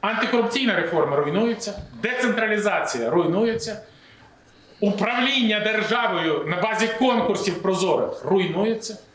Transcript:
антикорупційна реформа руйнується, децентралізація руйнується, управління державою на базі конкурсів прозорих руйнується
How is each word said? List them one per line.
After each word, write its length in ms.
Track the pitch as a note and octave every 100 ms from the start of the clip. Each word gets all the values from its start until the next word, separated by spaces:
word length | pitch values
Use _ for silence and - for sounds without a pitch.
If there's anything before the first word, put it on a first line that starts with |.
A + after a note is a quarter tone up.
антикорупційна 760 | G3 A3+ B3 A#3+ G#3+ C4+ B3+ F3+
реформа 400 | E3 E3 D3 C#3+
руйнується, 640 | D3 E3+ A#3 A#3 - G3 - A#2
децентралізація 1080 | A3 B3 B3+ G#3+ A3 G#3+ G3+ E3+ - B2 A#2
руйнується, 720 | E3 E3 F3 A3+ A3+ A3+ G#3 - - - - - - - - - -
управління 800 | G3+ F#3+ A3 B3 B3+ C#4 A3+ G#3+
державою 840 | G#3 A3 - F#3 F3+ F3 D#3+ D3 D3
на 100 | F3
базі 320 | E3+ G#3+ A3
конкурсів 720 | - B3+ A#3 - F#3+ - E3+
прозорих 640 | F#3+ F#3 F#3+ C#3 - -
руйнується 760 | - F#3+ F3 D#3+ G#3+ A3+ - G#3 -